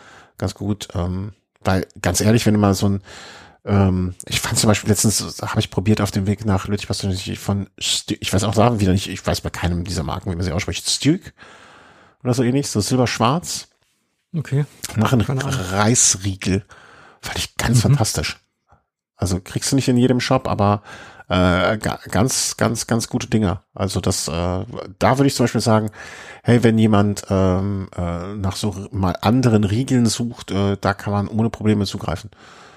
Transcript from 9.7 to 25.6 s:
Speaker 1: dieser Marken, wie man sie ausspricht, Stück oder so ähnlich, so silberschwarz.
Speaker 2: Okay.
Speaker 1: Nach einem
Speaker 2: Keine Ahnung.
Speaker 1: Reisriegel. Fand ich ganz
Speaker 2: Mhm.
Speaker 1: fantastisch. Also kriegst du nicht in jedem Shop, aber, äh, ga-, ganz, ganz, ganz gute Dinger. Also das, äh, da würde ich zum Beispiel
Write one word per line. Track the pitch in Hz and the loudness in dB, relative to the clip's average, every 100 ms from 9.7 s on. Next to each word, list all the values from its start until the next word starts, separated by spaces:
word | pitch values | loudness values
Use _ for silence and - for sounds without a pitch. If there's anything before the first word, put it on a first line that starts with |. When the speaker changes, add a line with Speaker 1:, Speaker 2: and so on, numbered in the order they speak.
| 87 | -2
Speaker 1:
dieser | 87 90 | -4 -6
Marken, | 80 - - | -4 -6 -6
wie | 85 | -4
man | |
sie | 90 | -2
ausspricht, | 80 - 107 - | -2 -4 -6 -4
Stück | - 135 170 - - - - - - - - _ _ | -2 0 0 -2 -20 -20 -20 -20 -20 -20 -20 _ _
oder | 123 | -4
so | 120 | 0
ähnlich, | 120 131 143 | 2 0 0
so | 113 | -2
silberschwarz. | 101 127 120 - 113 156 - - - _ _ _ _ _ _ 170 | 0 2 2 2 0 0 -4 -10 -12 _ _ _ _ _ _ -8
Speaker 2:
Okay. | - 135 147 - - - | -2 -2 -2 -6 -6 0
Speaker 1:
Nach | 110 | 2
einem | 127 | 2
Speaker 2:
Keine | 101 135 | 2 -2
Ahnung. | - - 90 | -2 -4 -2
Speaker 1:
Reisriegel. | 95 104 123 - 98 98 95 - 95 - - - - - _ | 2 4 4 4 2 -2 -4 0 0 -2 -18 -20 -20 -20 _
Fand | - - | -10 -8
ich | - - | -8 -4
ganz | - 123 | 2 4
Speaker 2:
Mhm. | 104 | 4
Speaker 1:
fantastisch. | 135 110 - 76 - _ _ _ _ _ _ _ _ | 4 2 -2 -6 -8 _ _ _ _ _ _ _ _
Also | 92 92 | -2 -2
kriegst | - - - | -4 -6 0
du | 139 | 0
nicht | 127 | 2
in | 123 | 4
jedem | 123 123 | 4 2
Shop, | - 131 - | 2 0 0
aber, | 104 101 101 - - - - - | 0 2 2 -2 -20 -20 -20 -4
äh, | 92 90 90 90 107 | 2 4 4 2 0
ga-, | 101 - - | -2 -6 -4
ganz, | - 123 - - - | 0 0 0 -4 -2
ganz, | 113 117 - | -2 -2 -2
ganz | 117 - | -2 -2
gute | 123 - | -6 -2
Dinger. | 113 104 95 - | 0 0 -2 -8
Also | - 98 101 | -6 -4 -2
das, | 92 - - | -2 -2 -4
äh, | 80 87 90 107 - - 95 | -4 -2 -4 -6 -10 -14 -2
da | 98 131 | 2 4
würde | 139 | 2
ich | |
zum | - | 2
Beispiel | 123 123 | 0 2